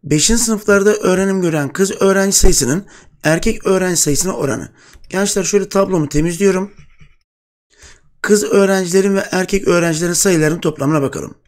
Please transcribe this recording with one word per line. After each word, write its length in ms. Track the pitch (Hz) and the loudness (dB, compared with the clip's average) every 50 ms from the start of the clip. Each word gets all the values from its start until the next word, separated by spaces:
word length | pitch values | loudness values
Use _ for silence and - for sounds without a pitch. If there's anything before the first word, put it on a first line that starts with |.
| - | -4
Beşinci 400 | 143 147 151 - - 226 226 233 | -2 -2 0 2 2 2 0 0
sınıflarda 520 | 226 220 202 - - 202 202 196 208 208 | -2 -2 -2 0 2 2 4 4 2 0
öğrenim 460 | 208 - 180 185 180 196 196 190 190 | 2 0 0 0 2 0 0 0 0
gören 320 | 180 170 160 151 143 135 - | 0 0 0 -2 -4 -4 -2
kız 280 | - 196 196 107 - | -2 -2 -2 0 0
öğrenci 360 | - 196 190 196 196 196 190 | 0 2 2 2 0 0 2
sayısının 500 | - - 202 - - 131 117 143 190 196 - - - - - _ _ - | 4 4 4 4 4 0 0 -2 -2 -4 -10 -20 -20 -20 -20 _ _ 0
erkek 420 | 156 160 165 - 226 220 214 - | 0 0 2 0 -2 -4 -2 0
öğrenci 360 | - 190 185 185 185 175 156 | 0 0 0 0 0 0 0
sayısına 320 | - 147 143 - - 185 - | 0 0 0 -2 -2 -4 -4
oranı. 400 | - 151 135 113 117 - - _ _ - - - - - - | -4 -4 -4 -4 -6 -8 -12 _ _ -20 -20 -20 -20 -16 -6
Gençler 340 | - 190 202 196 - 202 180 | -4 -2 -2 -2 -2 -4 -2
şöyle 260 | 165 - 202 190 196 | 0 0 -2 -2 0
tablomu 400 | - 196 196 196 190 170 151 139 | 0 0 0 2 0 -2 -2 0
temizliyorum. 640 | - 147 156 170 170 165 196 196 180 185 190 202 - - - - - _ - - _ _ _ _ _ _ _ _ _ _ _ _ _ _ - - - _ _ _ _ _ | 0 0 0 0 -2 0 0 2 2 0 -4 -6 -12 -20 -20 -20 -20 _ -20 -20 _ _ _ _ _ _ _ _ _ _ _ _ _ _ -20 -20 -20 _ _ _ _ _
Kız 220 | - - 208 208 208 | 0 2 2 2 2
öğrencilerin 720 | - - 202 196 190 196 190 185 175 175 190 190 202 196 | 0 2 2 2 2 2 0 -2 0 0 2 2 2 0
ve 120 | 196 - - | 0 -2 -2
erkek 360 | - 185 185 175 196 196 - | -4 -4 -2 -2 -4 -2 0
öğrencilerin 460 | - 175 175 170 170 160 156 175 175 175 | 0 0 2 2 0 -2 -2 -2 -2 -2
sayılarının 480 | - - 202 180 160 156 151 160 165 | 0 0 2 2 2 2 0 -2 -2
toplamına 400 | - 160 147 - 139 143 160 151 | -4 -6 -4 -2 -4 -2 0 0
bakalım. 360 | 139 127 - - 67 52 - _ _ | -2 -2 -6 -8 -12 -12 -16 _ _